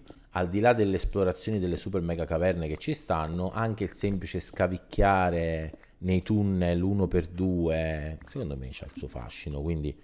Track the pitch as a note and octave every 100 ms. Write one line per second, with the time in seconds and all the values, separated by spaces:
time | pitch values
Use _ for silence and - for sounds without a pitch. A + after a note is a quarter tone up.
0 | - - - F#2+ F2+ G2 A#2 A#2 G2+ F#2+
1 | - G#2 F#2 F2+ - G#2+ F2+ D#2+ - F#2+
2 | E2+ E2 D#2+ E2 F#2 F2 D#2 D2+ - D3+
3 | - E2 D#2 E2+ F#2 - A2+ G2+ F#2+ -
4 | G#2 G2 - F2+ - - F#2 F2+ - -
5 | G2 F#2+ F2+ E2+ E2 D#2+ D#2 - - -
6 | F#2 F#2 - G#2+ G2+ F#2 F2 F2 F#2 G2+
7 | F2+ F2+ E2+ F2 F#2 F2+ E2 D#2+ D#2+ D#2
8 | D2+ D#2 - C#3 E2+ C#2 B1+ C2 C2 -
9 | C2+ C2 A#1 - - C#2+ D2+ E2 D2 C#2+